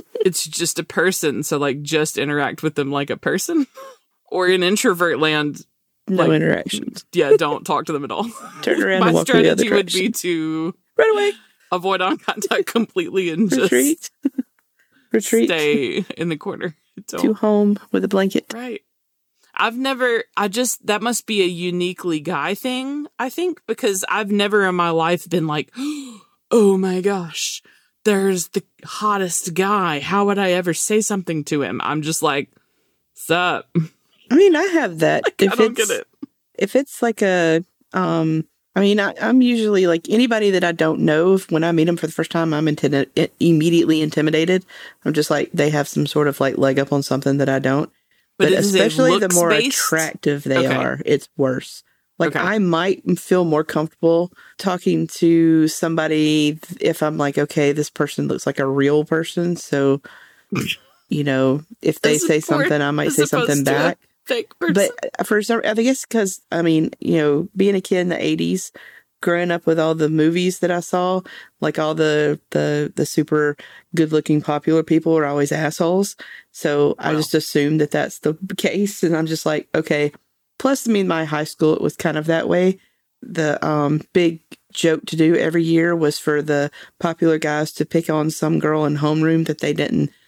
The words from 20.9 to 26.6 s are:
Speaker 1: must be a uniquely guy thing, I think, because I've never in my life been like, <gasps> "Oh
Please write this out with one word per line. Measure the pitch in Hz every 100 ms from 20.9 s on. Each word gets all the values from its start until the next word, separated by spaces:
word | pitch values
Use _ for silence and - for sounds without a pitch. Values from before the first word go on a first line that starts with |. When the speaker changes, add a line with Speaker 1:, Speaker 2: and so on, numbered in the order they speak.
| 208
Speaker 1:
must | 233 233 -
be | 208
a | 180
uniquely | 170 180 175 180 175 180 156
guy | 143 156 160 202
thing, | 254 254 262 294 294 -
I | 254
think, | 330 359 311 -
because | 220 220 190 -
I've | 196 202
never | 202 202 208 190
in |
my | 180 170
life | 165 160 175 170
been | 170 156
like, | 151 -
<gasps> | 240 294 294 262 214 _ _ -
"Oh | 240